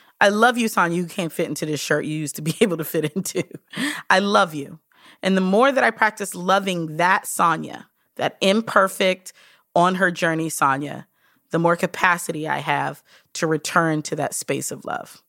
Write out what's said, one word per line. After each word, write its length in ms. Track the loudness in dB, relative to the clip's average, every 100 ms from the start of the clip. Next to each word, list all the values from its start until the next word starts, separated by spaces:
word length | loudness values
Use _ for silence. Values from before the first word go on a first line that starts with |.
| _ 2
I 100 | 4
love 280 | 6 4 4
you, 100 | 0
Sonya, 320 | 2 2 0
who 60 | -4
can't 240 | -4 -6
fit 160 | -2 -4
into 180 | -4 -4
this 140 | -4
shirt 240 | 0 0 0
you 120 | -4
used 180 | -6 -6
to 40 |
be 140 | -4 2
<laughs> 40 |
able 160 | 2 0
to 60 |
fit 300 | -4 -2 -2 -4
into. 280 | -4 -4 -6 -10 _ -6 -6 -4 2
I 100 | 2
love 340 | 4 2 2
you. 260 | -2 -12 -14 _ _ -20 -6
And 140 | 0 2
the 40 |
more 300 | 4 4 4
that 120 | 4
I 80 | 2
practice 440 | 2 0 0 -8 -4
loving 640 | 0 2 0 -4 -4 0
that 280 | 2 2 0
Sonya, 600 | 0 0 0 -6 -14 -18 _ _ -4
that 200 | -4 0
imperfect, 920 | 2 2 0 0 0 0 -2 -2 -8 -20 _ _ _ 2
on 200 | 2 2
her 140 | -2
journey 400 | 0 -2 -2 -4
Sonya, 560 | 0 0 0 -4 -10 -16 _ _ _ _
the 80 | 0
more 160 | 2 2
capacity 720 | -2 2 2 2 -2 -6 -4
I 100 | -4
have 460 | -2 -2 -2 -8 _ _ _
to 120 | -4 -2
return 560 | -2 0 0 2 0
to 120 | -4 -6
that 180 | -6
space 380 | -6 -6 -6 -6
of 120 | -10 -8
love. 360 | -10 -10 -20